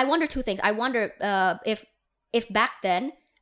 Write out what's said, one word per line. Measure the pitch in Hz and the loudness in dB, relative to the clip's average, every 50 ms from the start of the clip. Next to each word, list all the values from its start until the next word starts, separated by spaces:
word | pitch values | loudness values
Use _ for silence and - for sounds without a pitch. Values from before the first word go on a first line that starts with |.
I | 262 | 4
wonder | 269 302 339 320 294 | 4 2 2 0 0
two | - - | -2 -4
things. | 254 214 196 190 | -4 -4 -2 0
I | - 208 | 0 0
wonder, | 208 214 240 262 247 233 208 - - - | 0 0 -2 -2 0 0 -2 -2 -4 -4
uh, | - 208 196 190 185 185 175 - - | -4 0 2 2 2 2 0 -2 -2
if, | 208 214 - - _ _ _ _ _ _ _ _ _ - | -4 -4 -4 -6 _ _ _ _ _ _ _ _ _ -2
if | 233 226 - | -2 -2 0
back | 196 214 233 - - - - | 0 0 0 0 -2 -4 -2
then, | 190 180 180 247 294 - _ _ _ _ _ | 0 0 0 -2 -4 -8 _ _ _ _ _